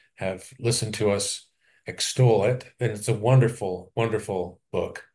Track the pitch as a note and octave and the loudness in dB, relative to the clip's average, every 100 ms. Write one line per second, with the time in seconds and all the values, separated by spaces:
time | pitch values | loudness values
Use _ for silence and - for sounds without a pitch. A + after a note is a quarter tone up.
0 | _ - F#2+ F#2+ - - A#2 A#2+ G#2+ G#2+ | _ -8 -6 -6 -12 -6 -2 -2 -4 0
1 | G#2 G2+ - - - _ _ _ - - | 0 0 -2 -8 -14 _ _ _ -14 -6
2 | - - B2 G#2+ G#2 B2+ - - A#2+ G#2 | -4 4 4 6 2 -2 -8 -6 -6 -4
3 | - G#2 A2 C3 A#2 - G2 F2+ - - | -4 -2 4 6 6 0 -6 -6 -6 -2
4 | A2+ G#2+ - F#2+ F2 - _ F#2 E2+ - | -2 -2 -4 -6 -6 -10 _ -6 -6 -8
5 | - | -18